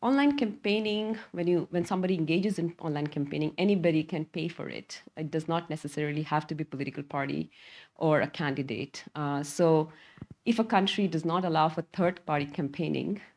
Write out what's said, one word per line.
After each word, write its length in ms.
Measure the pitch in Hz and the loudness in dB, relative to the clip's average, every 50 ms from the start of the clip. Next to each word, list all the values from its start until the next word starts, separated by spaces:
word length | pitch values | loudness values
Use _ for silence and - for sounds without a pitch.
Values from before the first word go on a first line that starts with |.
online 360 | - 240 269 277 285 285 285 | 0 2 4 4 4 4 4
campaigning, 800 | 277 247 208 202 - - 202 208 220 214 214 208 214 214 214 220 214 - - | 2 0 -2 -2 -2 0 0 2 2 2 0 0 0 0 -2 -4 -6 -8 -8
when 160 | - 175 170 | -4 -2 2
you, 180 | 175 180 165 - - | 4 4 2 2 0
when 160 | 175 175 170 | 0 -2 0
somebody 280 | - 196 185 185 185 190 | 0 0 0 2 2 2
engages 460 | 165 160 151 165 180 190 214 190 - | 2 2 2 2 2 2 0 0 0
in 160 | 170 165 170 - | -2 -4 -4 -4
online 260 | - 160 147 147 147 | -4 -4 -2 -2 -2
campaigning, 460 | 151 - 151 143 143 147 151 151 151 - | -4 -2 -4 -4 -2 -2 -2 -2 -2 0
anybody 460 | - 185 208 202 185 160 170 160 156 156 | 2 2 4 4 4 4 2 2 2 0
can 220 | - 185 151 156 | -2 -4 -6 -6
pay 240 | - - 165 156 165 | -6 -6 -6 -6 -6
for 180 | - - - | -6 -8 -10
it. 340 | - 57 - - - - - - - - | -10 -10 -12 -12 -14 -16 -18 -18 -14 -10
It 160 | 156 160 143 | -8 -6 -4
does 160 | - 160 156 | -4 -2 -2
not 220 | - 165 170 165 - | 0 0 -2 -2 -4
necessarily 540 | 151 156 - 143 - 151 151 147 147 151 156 | -6 -6 -8 -6 -4 -4 -2 -2 -2 -2 -2
have 220 | - 151 156 156 | 0 0 0 0
to 80 | - 160 | -2 -4
be 80 | 151 151 | -6 -6
a 20 | |
political 380 | - - 131 139 139 - 147 139 | -6 -6 -6 -6 -6 -6 -8 -8
party 460 | - - 139 139 139 143 151 156 - - - - - - - - - _ | -6 -4 -4 -2 -2 -2 -4 -4 -6 -10 -20 -20 -20 -20 -20 -20 -18 _
or 240 | - 160 160 151 139 | 0 2 4 4 4
a 80 | 120 | 2
candidate. 800 | - - - 160 139 135 143 131 131 110 113 139 - - - - - - | 0 -2 -4 -4 -2 -2 -2 -4 -4 -4 -6 -6 -8 -10 -14 -16 -12 -8
Uh, 280 | 151 147 143 143 143 147 | -6 -4 -4 -2 -4 -4
so 460 | 143 - - 175 165 160 156 156 156 - - - - - - - - - _ - | -4 0 4 6 6 6 6 4 0 -6 -18 -20 -20 -20 -20 -20 -20 -20 _ 0
if 140 | 233 226 226 | 0 2 2
a 40 | 220 | 2
country 420 | 220 226 190 190 196 - - 202 | 2 4 4 4 2 2 2 0
does 160 | 170 165 160 160 | 0 0 0 0
not 220 | 165 165 185 185 | 0 0 0 0
allow 240 | 175 160 156 156 160 | 2 2 4 2 2
for 140 | 156 170 160 - - | 0 -2 -8 -6 -2
third-party 540 | - 175 180 180 - - - 151 147 143 | 0 2 2 0 -2 -4 -2 -2 -2 -2
campaigning, 760 | 143 - - 143 139 - - 165 151 151 131 - - 208 202 - - _ | -2 -4 -4 -4 -4 -2 -4 -2 -2 -2 -2 -2 -2 -4 -6 -8 -14 _